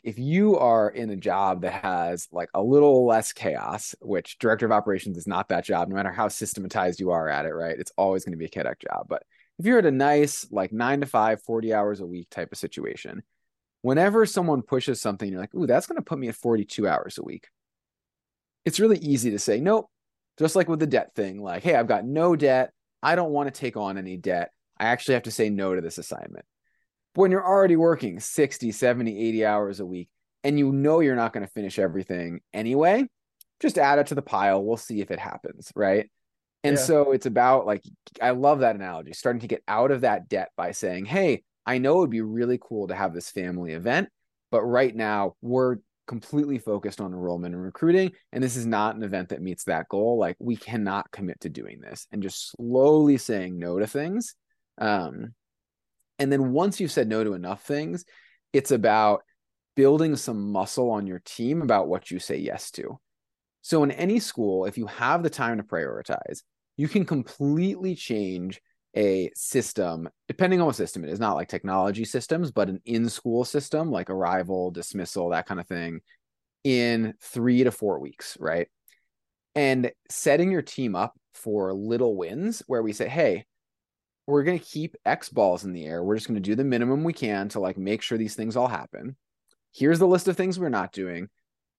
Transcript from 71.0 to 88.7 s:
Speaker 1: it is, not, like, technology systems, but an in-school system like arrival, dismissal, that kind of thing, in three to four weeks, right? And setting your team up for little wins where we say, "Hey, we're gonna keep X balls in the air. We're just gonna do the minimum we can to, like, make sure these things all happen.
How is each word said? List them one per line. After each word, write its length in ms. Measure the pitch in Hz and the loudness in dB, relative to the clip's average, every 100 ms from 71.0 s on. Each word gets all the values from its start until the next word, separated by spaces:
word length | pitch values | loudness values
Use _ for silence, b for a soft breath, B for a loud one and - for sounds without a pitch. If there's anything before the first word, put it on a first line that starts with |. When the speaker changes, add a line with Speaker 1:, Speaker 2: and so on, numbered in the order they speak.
Speaker 1:
it 60 | 73 | -6
is, 100 | 101 | -2
not, 160 | 107 80 | -2 -2
like, 120 | 87 | -4
technology 560 | 90 95 95 98 104 | -6 -2 0 0 -2
systems, 480 | 110 127 - 160 156 | -4 -4 -2 -2 -2
but 180 | 107 95 | 0 -2
an 120 | 95 117 | -4 -4
in-school 600 | 117 117 - 120 120 123 | -2 -2 -4 -2 -2 -2
system 440 | 147 139 156 165 | -4 -2 -4 -2
like 200 | 95 - | -4 -4
arrival, 600 | 95 87 92 90 92 90 | -2 0 0 -2 -2 -4
dismissal, 600 | 85 - 98 85 98 87 | -6 -8 -8 -6 -4 -2
that 160 | 82 - | -2 -4
kind 140 | 90 | -8
of 80 | - | -8
thing, 340 | 87 85 80 _ b _ _ _ _ | -8 -8 -10 _ b _ _ _ _
in 500 | 139 123 120 113 110 - | 0 2 2 0 -2 -6
three 420 | - 123 123 123 | -10 -2 4 4
to 80 | 127 | 4
four 280 | - 104 76 | 2 -4 -4
weeks, 380 | 69 - - - | -6 -14 -16 -8
right? 280 | 78 85 - _ _ b b _ _ _ _ 147 | -4 -2 -4 _ _ b b _ _ _ _ 0
And 360 | 135 131 123 - - | 2 2 -2 -6 -14
setting 420 | - 151 147 185 | -2 2 4 4
your 100 | 180 | 0
team 340 | - - 120 90 | -4 -6 -4 -2
up 220 | 117 _ _ | -4 _ _
for 400 | - 113 104 95 | -12 -4 -2 -2
little 440 | 98 107 120 120 98 | -4 -2 0 2 0
wins 460 | 85 127 202 - - | -4 -6 -6 -6 -4
where 160 | 120 | -2
we 100 | 110 | -2
say, 140 | 104 110 | -4 -4
"Hey, 380 | 156 131 92 - _ _ _ _ _ _ _ - | 2 2 0 -6 _ _ _ _ _ _ _ 0
we're 160 | 143 | 2
gonna 160 | 151 175 | 2 -2
keep 360 | - 156 - - - | -4 -8 -8 -4 -2
X 240 | 151 - | -2 -2
balls 360 | 117 98 90 95 | 2 2 2 -4
in 80 | |
the 120 | 87 76 | -10 -8
air. 180 | 85 | -4
We're 120 | 92 110 | -2 -2
just 120 | 113 | -2
gonna 120 | 107 | -4
do 160 | 95 110 | -2 0
the 80 | |
minimum 400 | 139 120 120 139 | 0 0 0 0
we 100 | 165 | -2
can 340 | 165 117 101 98 | -4 -4 -4 -4
to, 100 | 107 | -4
like, 180 | 92 95 | -4 -4
make 240 | 95 110 | -4 -2
sure 160 | - 113 | -2 -4
these 180 | 107 110 | -4 -6
things 200 | 110 120 | -4 0
all 120 | |
happen. 500 | 123 | 0